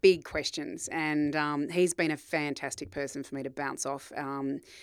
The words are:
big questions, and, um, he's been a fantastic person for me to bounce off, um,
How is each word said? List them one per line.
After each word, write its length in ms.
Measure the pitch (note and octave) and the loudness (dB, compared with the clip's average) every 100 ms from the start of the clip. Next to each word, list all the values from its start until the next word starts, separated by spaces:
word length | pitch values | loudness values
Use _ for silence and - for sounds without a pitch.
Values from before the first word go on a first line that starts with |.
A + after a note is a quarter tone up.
big 220 | F#3+ F3 | 8 8
questions, 640 | - D#3 C#3 - D3 - - | 2 -4 -4 -4 -6 -8 -6
and, 420 | D#3+ D#3 D3+ D3 | -2 0 2 2
um, 340 | D3+ D3 D3 D3+ | 2 0 0 0
he's 220 | F3 F3+ | 4 4
been 200 | E3+ D#3+ | 4 0
a 40 | D3+ | 0
fantastic 760 | - D#3+ D3 C3+ C#3 - C#3+ | -2 -2 -2 -4 -6 -8 -8
person 320 | C#3+ C#3 C#3+ | -6 -6 -6
for 100 | C3+ | -8
me 80 | C#3 | -6
to 80 | C3+ | -6
bounce 340 | C3+ C#3 - | -6 -6 -4
off, 280 | C#3+ C#3 - - | -6 -6 -8 -8
um, 440 | C#3+ C#3 C#3 C#3 - - | -6 -4 -4 -4 -8 -20